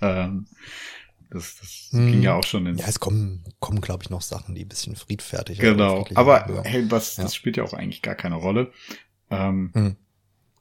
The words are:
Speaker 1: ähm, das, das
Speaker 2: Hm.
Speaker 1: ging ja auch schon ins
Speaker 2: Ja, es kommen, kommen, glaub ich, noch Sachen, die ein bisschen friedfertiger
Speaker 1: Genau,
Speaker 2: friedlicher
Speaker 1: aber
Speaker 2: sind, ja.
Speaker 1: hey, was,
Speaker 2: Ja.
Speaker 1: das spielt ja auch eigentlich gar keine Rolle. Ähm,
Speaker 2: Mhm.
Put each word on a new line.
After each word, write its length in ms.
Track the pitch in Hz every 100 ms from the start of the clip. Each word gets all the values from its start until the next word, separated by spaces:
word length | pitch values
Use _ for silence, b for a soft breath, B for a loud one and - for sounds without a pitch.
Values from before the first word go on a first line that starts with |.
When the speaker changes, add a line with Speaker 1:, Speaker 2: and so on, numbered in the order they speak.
Speaker 1:
ähm, 440 | 101 92 92 95 - B B B B B B _ _
das, 260 | 90 82 -
das 300 | 101 - -
Speaker 2:
Hm. 200 | 120 120
Speaker 1:
ging 100 | 120
ja 100 | 98
auch 100 | 87
schon 220 | - 101 90
ins 140 | 87
Speaker 2:
Ja, 60 | 107
es 120 | -
kommen, 440 | - 107 101 92 85 -
kommen, 220 | - 101
glaub 200 | - 90
ich, 80 | -
noch 120 | 92
Sachen, 320 | - 87 87 90
die 100 | 95
ein 40 |
bisschen 260 | - - 104
friedfertiger 640 | - 104 - 92 98 101
Speaker 1:
Genau, 360 | 110 104 101 95
Speaker 2:
friedlicher 220 | 98 107
Speaker 1:
aber 260 | 131 139 -
Speaker 2:
sind, 80 | 147
ja. 80 |
Speaker 1:
hey, 260 | 127 127 110
was, 280 | 117 - -
Speaker 2:
Ja. 60 |
Speaker 1:
das 120 | 92 -
spielt 220 | - 120
ja 60 |
auch 100 | -
eigentlich 280 | - - -
gar 140 | - 95
keine 200 | 90 85
Rolle. 360 | 90 104 127 B B B B _ _
Ähm, 420 | 98 95 95 92 110
Speaker 2:
Mhm. 200 | 104 98 _ _ _ _ _ _